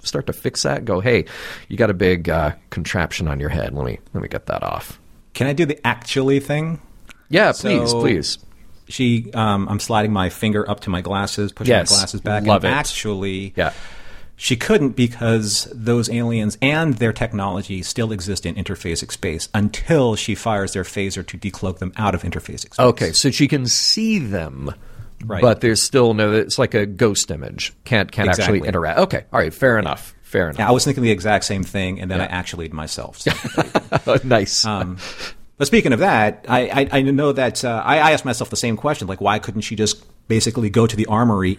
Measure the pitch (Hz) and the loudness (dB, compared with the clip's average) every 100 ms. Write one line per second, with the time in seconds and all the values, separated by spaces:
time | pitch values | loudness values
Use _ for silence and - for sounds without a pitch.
0 | - 143 - - - - - - - 90 | -6 -4 -4 -4 -4 -2 -2 -2 -2 0
1 | 117 110 76 - - - - 104 110 95 | 2 2 2 -8 -14 -14 -6 0 2 4
2 | 92 90 82 80 76 - - - 78 95 | 4 2 2 0 0 -2 -8 -8 -4 -2
3 | 80 - 80 69 71 73 55 67 64 55 | -2 -2 -4 -2 -2 -2 -2 -4 -6 -6
4 | - - - - - 50 50 50 - - | -8 -8 -6 -6 -6 -6 -4 -6 -10 -18
5 | - - - - 131 143 156 147 120 120 | -20 -20 -12 -4 -2 0 0 0 -2 -2
6 | - 139 135 139 139 147 160 160 - - | -2 0 2 2 0 -2 -4 -6 -10 -20
7 | - - - 156 190 - - - 117 117 | -20 -20 0 2 4 2 0 2 2 2
8 | 131 90 69 - - - - - - - | 2 2 -2 -8 -12 -20 -20 -20 -10 -2
9 | 127 117 117 117 110 101 98 101 - 110 | 2 2 0 -2 2 2 0 -2 0 2
10 | 107 101 92 - 110 104 104 104 - 90 | 2 2 0 0 0 0 0 -4 -4 -4
11 | 92 98 101 - 101 - 123 110 - - | -2 -2 -2 -2 -4 -2 2 4 4 2
12 | - 101 110 104 104 101 95 135 147 - | 0 -4 -4 0 4 4 4 0 -2 -4
13 | 107 98 98 95 98 92 82 - - - | -4 -4 -4 -4 -6 -2 -2 -4 -10 -14
14 | - - - - - 117 - 214 139 113 | -14 -14 -16 -8 -2 0 2 2 2 2
15 | 120 120 113 113 107 98 - 123 110 120 | 0 0 2 2 2 -2 -4 -4 0 2
16 | 110 117 117 113 104 - 135 151 160 117 | 2 0 0 0 0 0 0 2 2 2
17 | 117 107 113 110 98 95 98 95 85 - | 0 0 -2 -2 -2 -4 -6 -8 -6 -4
18 | 113 104 87 92 87 82 90 92 90 82 | -4 -4 -4 -4 -4 -6 -6 -6 -4 -4
19 | - - 95 80 - 107 104 - - 160 | -6 -6 -6 -4 -4 0 0 0 2 4
20 | 123 104 - 98 113 104 98 98 90 - | 4 0 -2 -4 -2 -2 -2 -4 -6 -4
21 | 98 92 87 90 98 - 95 87 92 - | -4 -6 -10 -8 -8 -6 -6 -4 -6 -2
22 | 107 90 87 - - - - - 127 - | -2 -2 -4 -8 -8 -12 -6 2 4 4
23 | 87 80 139 - 143 147 123 - - - | 0 0 2 2 2 2 2 2 2 2
24 | 220 214 113 98 78 65 71 - - - | 2 0 0 -4 -4 -6 -8 -8 -14 -18
25 | - - 110 92 120 107 120 107 - 131 | -16 -12 -8 2 4 4 4 2 2 4
26 | 117 107 104 107 - - 120 110 104 95 | 4 4 4 2 2 0 2 2 0 2
27 | 110 101 - 76 62 - - - - 113 | 2 2 -2 -6 -8 -8 -8 -10 -2 0
28 | 95 - 95 92 95 101 - 92 80 104 | 0 0 2 2 2 2 2 0 0 2
29 | 185 - - 120 80 - 131 110 82 71 | 2 0 -2 0 0 2 2 2 0 -4
30 | - - - 104 85 73 104 123 143 131 | -10 -20 -4 -2 0 0 4 4 4 2
31 | 117 98 107 101 - 98 90 101 92 92 | 2 2 2 0 0 -4 -4 -4 -4 -4
32 | 90 92 95 90 90 87 80 78 76 - | -4 -2 -2 -4 -6 -8 -8 -8 -8 -8
33 | - - - - 120 - - - - - | -10 -6 -4 -4 -4 -4 -2 -4 -2 -2
34 | - 123 127 113 98 - 113 101 90 90 | 2 2 4 2 2 -2 -2 -2 -4 -8
35 | - - - - - - 143 226 131 117 | -12 -12 -14 -14 -14 -4 2 4 4 4
36 | 190 127 107 - - 127 123 139 139 139 | 4 4 2 0 0 0 2 0 2 2
37 | 135 139 147 135 123 - 127 113 - 151 | 2 2 2 2 0 0 -2 0 2 4
38 | 151 147 131 120 117 - 120 110 147 151 | 6 4 0 -4 -4 -2 -2 0 -2 -2
39 | 95 95 101 107 - 104 - 104 107 - | -4 -2 2 0 -2 -6 -4 0 0 -2
40 | - - - 113 117 117 107 117 113 107 | -10 -12 -2 0 2 0 2 4 4 2
41 | 107 107 120 101 92 | 0 4 4 4 2